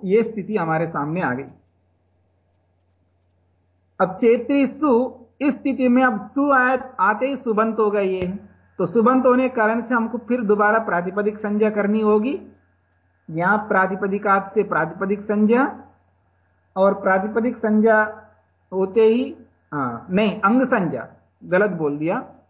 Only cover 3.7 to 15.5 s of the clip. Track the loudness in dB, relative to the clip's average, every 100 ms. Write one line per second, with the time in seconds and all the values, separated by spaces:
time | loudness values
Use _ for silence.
3.7 | _ _ -4 -4 2 2 2 2 0 0
4.7 | 0 2 2 0 -8 -20 -4 -4 -2 -4
5.7 | 0 2 4 2 0 -6 -2 2 2 2
6.7 | 0 -4 -4 -2 0 -2 -4 -2 0 0
7.7 | 0 0 0 -2 -2 -4 -8 -14 _ _
8.7 | -6 -2 2 4 4 4 4 2 0 0
9.7 | 0 -2 -2 -2 -6 -4 -2 0 2 4
10.7 | 2 0 -2 -2 -2 -4 -4 -4 0 0
11.7 | 0 0 2 2 2 0 -6 -10 -20 _
12.7 | _ _ _ _ _ -10 -2 0 0 0
13.7 | 0 0 -2 -4 -2 0 0 0 -2 0
14.7 | 0 -4 -4 -4 -4 -2 0 2